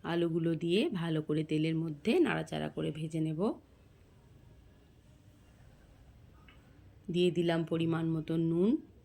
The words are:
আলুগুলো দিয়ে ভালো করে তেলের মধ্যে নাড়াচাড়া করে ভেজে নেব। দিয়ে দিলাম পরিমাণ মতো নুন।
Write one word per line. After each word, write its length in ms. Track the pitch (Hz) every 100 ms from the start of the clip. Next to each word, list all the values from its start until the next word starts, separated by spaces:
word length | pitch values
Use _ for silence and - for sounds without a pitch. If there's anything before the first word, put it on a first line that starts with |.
আলুগুলো 480 | 165 170 170 165 165 160
দিয়ে 180 | 170 180 311 196
ভালো 180 | 165 156
করে 200 | 156 156
তেলের 320 | 156 156 160 160
মধ্যে 360 | 165 147 214 320
নাড়াচাড়া 500 | 311 160 160 151 151
করে 200 | 151 160
ভেজে 300 | 156 156 160
নেব। 200 | 156 156 208 359 - - - - - - - - - - - - - - - - - - - - - - - - - - - - - - - - - - -
দিয়ে 160 | 175 180
দিলাম 280 | 170 170 165 160
পরিমাণ 340 | 165 165 165 165 160
মতো 180 | 151 165 165
নুন। 220 | 165 196 311 - -